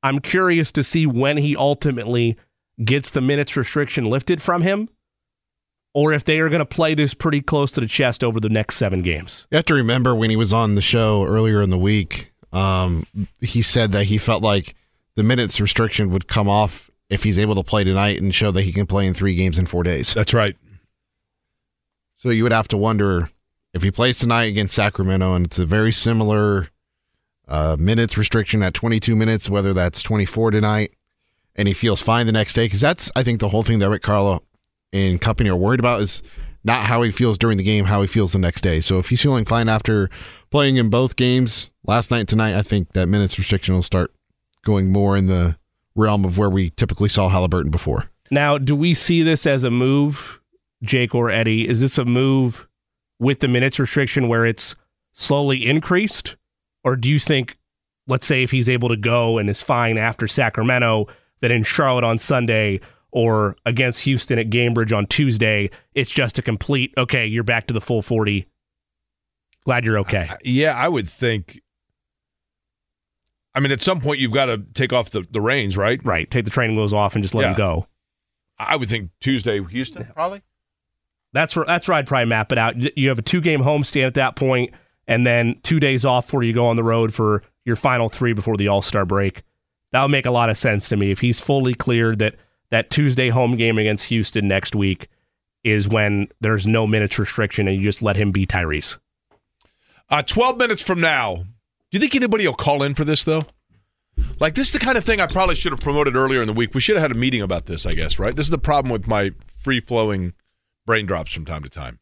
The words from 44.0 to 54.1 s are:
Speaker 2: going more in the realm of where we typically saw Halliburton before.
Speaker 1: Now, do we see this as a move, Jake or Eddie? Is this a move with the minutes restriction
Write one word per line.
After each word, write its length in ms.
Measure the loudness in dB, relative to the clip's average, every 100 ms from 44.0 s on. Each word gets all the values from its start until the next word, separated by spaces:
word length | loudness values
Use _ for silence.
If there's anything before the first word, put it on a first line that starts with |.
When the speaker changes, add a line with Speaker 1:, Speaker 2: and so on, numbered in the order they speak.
| -2 _ _ _ _ _
Speaker 2:
going 280 | 0 2 4
more 240 | 2 4 2
in 100 | 2
the 300 | 2 0 -2 _ _ _ 0
realm 280 | 2 2
of 140 | 0 2
where 100 | 2
we 200 | 2 -2
typically 380 | -2 -2 0 0
saw 200 | 2 2
Halliburton 420 | 2 2 0 0
before. 380 | -2 -2 -4 -6 _ _
Speaker 1:
Now, 280 | 0 2 0
do 180 | 0 2
we 180 | 2
see 280 | 0 2 2
this 220 | 2 2
as 200 | 2 0
a 60 | 2
move, 720 | 2 2 2 0 -2 -12 -20 _ _ _ _
Jake 300 | -2 0 0 0
or 140 | 0
Eddie? 380 | 2 2 0 0
Is 120 | 0
this 180 | 0 0
a 60 |
move 640 | 0 2 2 2 0 -4 -18 _ _ _ _ _
with 220 | -2 0
the 80 | 0
minutes 300 | 2 0 0
restriction 480 | -2 0 0